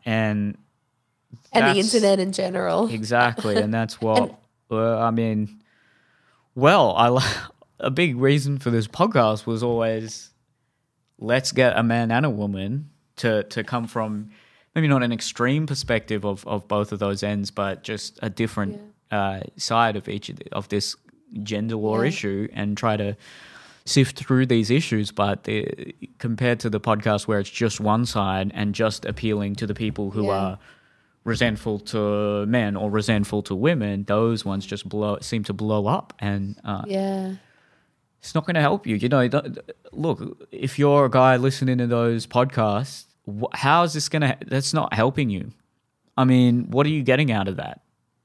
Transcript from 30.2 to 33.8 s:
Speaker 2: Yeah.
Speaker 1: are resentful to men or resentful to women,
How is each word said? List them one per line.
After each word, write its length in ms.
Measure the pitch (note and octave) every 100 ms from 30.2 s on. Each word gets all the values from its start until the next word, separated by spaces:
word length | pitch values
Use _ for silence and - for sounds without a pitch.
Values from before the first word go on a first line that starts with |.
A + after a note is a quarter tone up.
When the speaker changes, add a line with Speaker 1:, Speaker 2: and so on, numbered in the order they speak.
| G2+
Speaker 2:
Yeah. 40 |
Speaker 1:
are 260 | G2 F#2+ F#2+ - _ _ _ _ _
resentful 540 | A#2 A2 A#2+ G#2+ A#2 G#2
to 680 | G#2 A2 G#2 G#2 G#2 G#2 G#2
men 280 | A#2+ G#2
or 160 | G2+ G#2
resentful 520 | G#2+ G#2 G#2+ G2+ G#2
to 120 | -
women, 500 | F#2+ C#3 D#3